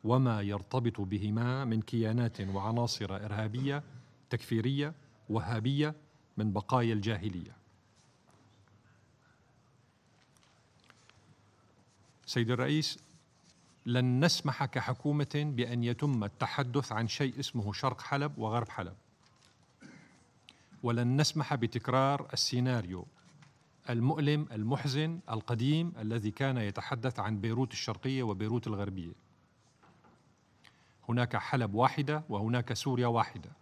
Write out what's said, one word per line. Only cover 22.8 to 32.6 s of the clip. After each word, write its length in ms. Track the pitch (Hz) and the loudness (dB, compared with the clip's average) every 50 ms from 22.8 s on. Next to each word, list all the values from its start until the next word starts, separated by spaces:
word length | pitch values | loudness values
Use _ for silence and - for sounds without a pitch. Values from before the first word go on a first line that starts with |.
| 101 87 92 90 - - _ - - - - - - - _ _ _ _ _ _ _ - | -2 -4 -6 -8 -10 -12 _ -20 -20 -20 -20 -20 -20 -20 _ _ _ _ _ _ _ -2
المؤلم 580 | 120 117 117 131 156 151 147 143 151 151 151 - 123 | 0 2 2 2 2 4 4 2 4 2 0 -2 -4
المحزن 680 | 107 107 113 139 135 - 143 127 143 156 160 165 170 - - | -4 0 0 0 0 0 0 0 0 0 0 -2 -6 -6 -4
القديم 600 | 113 110 - - 120 110 120 135 151 160 170 175 170 - | -6 -4 -2 -2 0 2 4 4 4 2 2 -2 -4 -4
الذي 320 | 107 107 113 117 101 107 | -4 -2 -2 0 -2 -2
كان 260 | 101 - 139 135 131 | -2 0 0 0 2
يتحدث 640 | 123 110 101 101 - - - - 117 113 131 123 - | 0 0 -2 -4 -4 -6 -4 -6 -2 -2 -4 -2 -2
عن 200 | 98 104 110 101 | -2 -2 -2 0
بيروت 320 | 98 113 113 120 131 117 - | 0 0 0 0 0 -2 -2
الشرقية 500 | - - - 110 - - 131 135 131 123 | -8 -6 -6 -6 -4 -2 -2 0 0 0
وبيروت 440 | 110 101 92 107 107 113 123 - | 0 -2 -2 -2 0 0 0 0
الغربية. 460 | 113 107 98 101 104 95 95 85 82 80 - _ _ _ _ _ _ _ _ _ _ _ _ - - - _ _ - - _ _ _ _ _ _ _ _ _ _ - _ _ - _ _ _ - - | -2 -2 -2 -2 -4 -4 -6 -8 -10 -12 -16 _ _ _ _ _ _ _ _ _ _ _ _ -20 -20 -20 _ _ -20 -20 _ _ _ _ _ _ _ _ _ _ -20 _ _ -20 _ _ _ -4 -2
هناك 280 | 117 123 123 117 - | 2 2 2 2 0
حلب 380 | 101 - - - 131 120 104 98 | -2 -2 0 0 2 2 2 2
واحدة 480 | 107 123 156 - - 147 135 151 151 160 - | 4 4 4 4 2 0 0 0 -2 -2 -4
وهناك 440 | 110 101 107 113 120 123 | -2 0 0 2 2 0